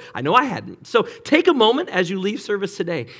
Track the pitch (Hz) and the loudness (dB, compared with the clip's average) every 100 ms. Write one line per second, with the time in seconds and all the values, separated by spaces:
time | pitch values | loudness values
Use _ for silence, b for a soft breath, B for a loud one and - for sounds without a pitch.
0 | B - 135 233 285 117 107 90 - 226 | B -6 2 2 2 -4 -10 -16 -2 0
1 | - - - 302 359 285 220 262 359 180 | 0 -6 0 2 4 4 4 2 0 -2
2 | 175 196 190 214 - 202 196 - 170 165 | -2 -2 -4 -6 -6 -4 -4 -6 -4 -4
3 | 113 | -8